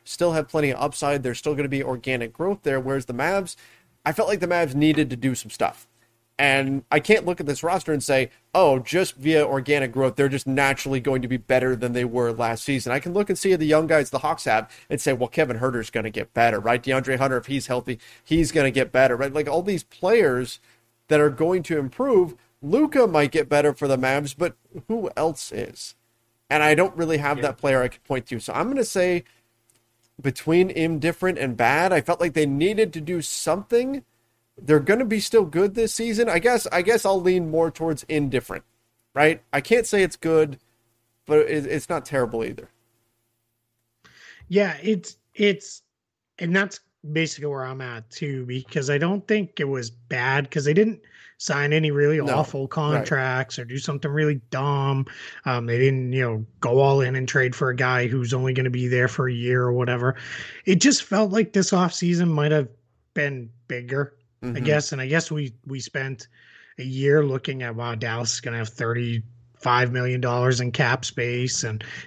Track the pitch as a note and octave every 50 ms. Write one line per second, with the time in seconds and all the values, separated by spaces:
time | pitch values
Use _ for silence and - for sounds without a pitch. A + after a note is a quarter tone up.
0 | _ - - - F3 E3+ D#3+ D#3 C#3+ - - D#3 D3 C#3 B2 - C#3 D3+ - -
1 | D3+ C#3+ C#3+ C#3+ B2+ B2+ A#2 - - D#3 D3 C#3 C#3+ C3+ C#3 C3+ C3 B2+ B2+ A#2+
2 | - C3 C3 A#2+ A#2 A2+ - - E3 G3 G#3 G3+ - D3 C3+ C3 B2+ C3 C#3 C#3
3 | B2+ - A#2+ A#2+ C#3+ E3+ G3 G3 F#3+ - - - - - _ _ _ _ _ _
4 | - D#3 - G#3+ G#3 F3 G#3 E3 F3+ E3+ F3 F3 E3+ C#3 C3 D3 D3+ D#3 D3+ D#3
5 | D3 A#2+ B2+ A#2 B2 C3+ B2 - - G#2+ - - G#2 - - - - _ _ _
6 | _ _ _ _ _ _ _ - C#3+ C#3 C3+ C3+ C3+ C3+ C3+ C#3 - _ D3 D3+
7 | - - G#3+ G#3 - F3+ F3 - D#3 C#3+ C#3 - - E3+ F#3 F#3 - D#3+ D3+ C#3
8 | - - C#3 C3 B2+ - _ _ _ _ - F#3 F#3 D3 C3+ C3 A#2+ - D3+ F3+
9 | F#3+ - - C3+ C3 D#3+ D#3+ D3+ D3 - C3+ C3+ B2+ C#3+ D3 C#3+ C3+ B2 A#2 C3
10 | C3+ B2+ A2 - C#3 C3+ C3+ C3+ - C3+ C3 C#3 C#3 C3+ C3+ - - C#3 C3+ C3
11 | A#2 C#3+ C3 C3 B2 A#2 C3 A#2+ - - B2+ B2+ B2+ B2+ B2+ A2 B2 A#2+ A#2+ B2
12 | B2 A#2+ A#2 B2 A#2+ A#2 A2+ A#2 A#2 A2+ A#2 - - - C#3 B2 - A#2+ B2 C#3+
13 | - F3 F3 G#3 G#3 - F#3 - - G3 F#3 D#3 D#3 D3+ D#3 D#3 D#3+ D#3 D#3+ D3+
14 | C3+ - - C3 - D3+ E3 - - C#3 A2 A2 G#2+ - - - - - D3 -
15 | - D3 C3 A#2 B2 A2+ - D#3+ D#3 B2 A#2 A2+ B2+ C3 A#2+ A#2 A2 - - A2+
16 | G#2+ A2 G#2+ A2 F#2+ - - A#2+ A#2 A#2 A2 G2 G2+ A2+ A#2+ A#2+ - C3 C3 C3+
17 | C3 C3+ C3 B2 C3+ C3+ C3 A#2+ G#2+ C3+ C#3 C3+ - - B2+ B2 A2+ B2+ A#2+ -
18 | - - - - _ - D#3 E3 D#3+ - - D#3 C#3 C3+ B2+ C3+ B2+ - - B2+
19 | C3+ B2+ A#2+ A#2 C#3 C#3 C#3 D3+ D3+ D3 D3 F3 F#3 G#3 G3 D#3+ - _ - -
20 | F3+ F#3 A#3 A#3 F#3 C#3 B2 B2+ B2+ A#2 - - _ _ _ _ _ _ _ _
21 | _ - D#3 D3 D3+ D3+ C3 A#2+ D#3+ E3+ F#3 F3+ D3+ - E3 D3 C3+ B2+ - -
22 | C4 C#4 A#3 F#3 F3+ E3 - - _ _ _ _ C#3 C#3+ F#3+ C#4 D4+ D4 - C4+
23 | A#3 F#3 D#3+ D3+ D3 C3 - D#3 C#3 - D3 D3 D3 D3 C3 - D3 C3+ C3+ B2+
24 | C3 C3 C3+ C#3+ D3 C#3 C3+ - F3 E3 - _ _ _ - D#3 - - A3 A#3
25 | F#3+ - - - D3+ E3 D3+ - - - - - F#2+ F#2+ - - - - - _
26 | _ _ _ _ _ _ _ _ _ - C#3+ D3+ D3+ D3+ D3+ D#3 F#3 F#3+ - D#3+
27 | E3 D#3+ D#3+ C#3+ C#3+ C#3 D3 - D#3 C#3 B2+ - - C#3 C3+ B2+ B2+ A#2+ - -
28 | _ - C#3 B2+ - - B2 A2 - - - C3+ F3+ B3 C#4 C4+ A3+ - - F#3+
29 | F3+ F3+ F3 F3 - _ _ _ _ _ _ _ _ _ _ _ _ _ _ _
30 | _ _ _ - C3+ C#3 - - - D#3+ E3 F3 F#3 F#3 - E3 D#3+ E3 E3 C#3+
31 | D3+ E3+ E3 - F#3 F#3 F3 - C#3 B2+ A#2 G#2 A#2 A#2+ C#3 D#3 F3 F#3+ F#3 D3+
32 | - - F3 - F3 E3+ - D#3+ D3+ C#3+ C#3 C#3+ E3 G3+ G#3+ G#3 A3 E3+ D#3 E3
33 | D3 E3 F3+ E3+ D3 - - - - D#3+ E3 G3+ G3 - A#3 A#3+ B3+ C4 C#4 C4+
34 | - _ _ _ _ _ _ _ _ _ _ - - C3+ D#3 D3 C3+ - G#3 B3
35 | C4 G#3 A3 G#3 - - A#3 A3+ F#3+ D3+ D3 E3+ G3 G3+ G3 A#3 A3+ G#3+ - -
36 | A3+ A#3 G#3+ G#3+ A#3+ A3+ E3+ E3+ A3+ A#3+ B3 A3+ - - - F3+ F3 G#3 A#3+ A3
37 | - F#3+ G3 F#3 F3 F#3 F#3 F3+ E3+ D#3+ D#3 E3 E3 D#3+ - - D#3+ E3 D3+ -
38 | - - D#3 D3+ D3 C3 B2+ B2 - - F#2 E2 - _ _ _ _ _ _ _
39 | _ _ - C3+ D3+ D#3 E3 - _ _ - C#3+ - - A3+ A#3+ A3+ - G#3 G3+
40 | F#3 E3 - - - D#3+ D#3+ D#3 D#3 D3 C3 - _ _ _ _ _ _ _ _
41 | _ _ _ _ _ - D3+ D3+ D3+ - D#3 D3+ C#3 - D#3 C#3+ - - F3 C#3+
42 | - - D3 C3 B2 A2 A#2 A2+ A2+ B2 - - - - _ _ _ _ _ _
43 | _ _ _ _ _ _ _ _ _ _ _ _ _ _ _ _ _ _ _ _
44 | _ _ _ - - - - - - - F3 G3+ G3+ F3+ D#3 - F3+ G#3+ G#3+ F3+
45 | - - - _ _ _ _ - G3+ D4+ - G3+ - - - - _ _ _ _
46 | _ _ _ _ _ _ _ - F3 E3+ F3+ G3 G3+ G3 - - _ _ _ _
47 | - D3+ D3+ D#3+ D#3+ D3 - C#3 D3 D3 C#3 C3+ C3 C3 C3 C3 C3 B2 A#2 A2+
48 | A2+ - - - D#3 C#3+ C3+ C3 B2+ B2 B2 C3 B2+ - - D#3 C3 C#3+ C#3+ C#3+
49 | E3 F3 G3+ G3+ G3 - G#3+ G#3+ F#3+ E3+ _ - D3 C#3 C3+ B2+ A#2 A2+ - -
50 | - - C3+ B2 B2 C3 C3+ C#3+ C#3 - - D#3 C3+ D3 D#3 G3 A3 A3+ G#3+ -
51 | _ _ - - - - _ - - - C#3+ C#3+ C#3+ D3 D3+ D#3+ D#3 D3+ C#3+ C#3+
52 | D3 D3 D#3+ D3+ C#3+ C#3 C3 D3+ C#3+ - - C3+ C3+ C3 - D#3+ D3+ D3 D3+ A2+
53 | G#2+ - D3 C3+ C3 C3 B2+ B2+ C3 - - - A#2+ A#2 B2+ C#3 - E3 C#3+ C#3
54 | - C#3+ C#3+ D#3 D3+ D3+ D3 C3 - _ - C3 C#3 C#3+ C#3+ C#3 C3+ C#3 C3+ C3+
55 | C3 - - - - - - - - C3+ B2 A#2+ A#2 A#2 A#2 A#2+ C3 C3+ C3+ C3
56 | B2+ B2 B2+ C3 B2+ A#2+ A2+ G#2+ A2 - _ _ - A#2+ B2 C3+ C#3 C#3 C#3 C#3
57 | C3 B2+ C3 C3 B2+ B2 - C3+ B2+ B2 B2 - C#3+ B2+ B2 A#2+ B2+ B2+ B2+ B2
58 | B2 A#2 C3+ C3 B2 A#2 C3+ B2+ C3 C3 B2+ C3 B2+ B2+ B2 B2 B2 B2 B2+ B2
59 | B2 B2+ - - B2+ B2+ B2 A#2+ A#2+ B2 B2+ B2+ B2 B2+ B2 B2+ B2 B2 B2 A#2+
60 | B2 C3 C3 - - - - - - - - - - F#3+ F#3+ E3 - C#4+ C#4 -
61 | - - G3 G3+ G#3+ F#3+ F#3+ A3+ G#3 - - G3 F3+ - G3+ F3+ F3+ E3+ - -
62 | F3 F3 F3 E3+ F3 E3+ D#3 D3 D3 D3+ D#3 D3+ C3+ A2+ - _ _ _ _ _
63 | _ _ - D3+ D3 C#3+ C3+ B2+ A#2+ A2+ - _ _ - C3 B2 A#2+ A#2+ C3+ C#3+
64 | C#3 - - _ _ _ _ _ B2 B2 A#2 A#2+ A#2+ D3+ D3+ D3 D3 - D3 C3
65 | C3 C3 D#3 E3 E3 - D#3 D3+ C#3+ B2+ A2+ _ _ C3+ C3+ C3 - - - C#3
66 | C3+ C3+ C3 - - - _ _ _ - - - _ _ _ - B2+ C3 C3 C3+
67 | C#3 C#3+ C#3+ D#3 D3 C#3 C3 B2 - C#3+ C3+ C3 B2 A#2 A2+ A#2 A#2+ A#2 A2+ A2
68 | A#2 A2+ A2+ A#2 A#2+ A2 - - - B2 A#2 A#2 A2 A2 - - A#2+ A#2 A#2 A#2+
69 | A#2+ A#2 A#2 A#2 A2 - - - _ _ _ _ - B2 B2 B2 B2+ A#2+ B2+ B2+
70 | B2 B2+ B2+ B2 B2+ B2 A#2+ B2 B2 C3 B2+ A#2+ B2 B2 - - C3+ A#2+ B2+ B2
71 | - - - B2+ A#2 A#2+ A#2+ B2 B2+ B2 - - B2 A2+ A2 G#2+ - - - -
72 | -